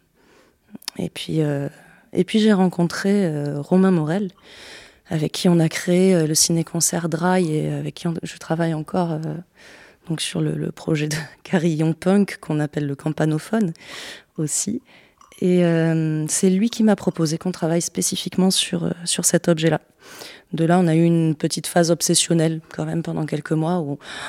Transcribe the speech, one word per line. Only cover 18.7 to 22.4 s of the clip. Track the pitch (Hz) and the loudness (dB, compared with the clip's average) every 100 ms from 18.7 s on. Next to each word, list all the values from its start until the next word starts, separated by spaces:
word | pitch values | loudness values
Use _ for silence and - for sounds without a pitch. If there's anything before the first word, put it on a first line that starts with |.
| 175 | -2
euh, | 170 175 | -4 -6
sur | 175 - | -6 -2
cet | 175 175 - | 2 2 2
objet-là. | 165 160 156 _ _ - - - - _ | 2 2 0 _ _ -20 -20 -18 -20 _
De | - | -2
là, | 165 180 | 2 4
on | 175 | 4
a | |
eu | 160 | 4
une | 170 170 160 | 4 4 2
petite | 151 160 - - | 2 -2 -4 -2
phase | 180 165 | 2 2
obsessionnelle | 170 - 175 - 170 | 2 2 2 2 2